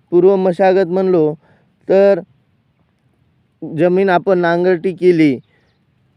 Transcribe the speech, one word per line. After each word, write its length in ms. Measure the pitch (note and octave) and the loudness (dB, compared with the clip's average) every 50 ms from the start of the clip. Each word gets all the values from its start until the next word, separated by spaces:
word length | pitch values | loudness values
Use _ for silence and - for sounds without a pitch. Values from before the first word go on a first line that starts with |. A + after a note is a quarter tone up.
| _ - | _ -2
पूर्व 240 | E3+ F3 F3 F#3+ G3 | 0 2 4 4 2
मशागत 520 | F#3+ F#3 F#3+ F3 - G3 F#3+ F#3 F#3+ F#3+ E3 | 2 0 -2 -2 0 2 2 2 2 0 -2
म्हणलो 460 | F3+ F#3+ F#3+ F#3 F3+ E3+ D#3 D3+ D#3 - _ _ _ _ _ _ _ _ _ - | -2 -2 -2 0 0 0 0 -2 -4 -6 _ _ _ _ _ _ _ _ _ -2
तर 300 | F#3 F#3+ G3 G3+ G3 E3+ F#3 - _ _ _ _ _ _ _ _ _ _ _ _ _ _ _ _ _ _ _ _ _ _ _ _ _ - | 0 2 4 2 2 0 -4 -12 _ _ _ _ _ _ _ _ _ _ _ _ _ _ _ _ _ _ _ _ _ _ _ _ _ -18
जमीन 480 | - C#3+ E3 D3 E3+ F3+ F3+ F#3 G3 G3 | -16 -12 -6 -4 -2 -2 0 0 0 0
आपण 300 | F3 F3 C#3 G3 F#3+ F3+ | 0 -2 0 -2 -2 0
नांगरटी 520 | F3 E3+ E3+ E3+ F3+ F#3 F#3 E3 D3+ F#3+ F3 | 0 -2 -2 0 0 -2 -2 -2 -4 -6 -6
केली 420 | - E3+ F3+ F3 D#3+ D#3 D3 B2+ A2+ - _ _ _ _ _ _ _ _ _ _ _ _ _ _ | -2 0 0 2 2 2 0 0 -2 -8 _ _ _ _ _ _ _ _ _ _ _ _ _ _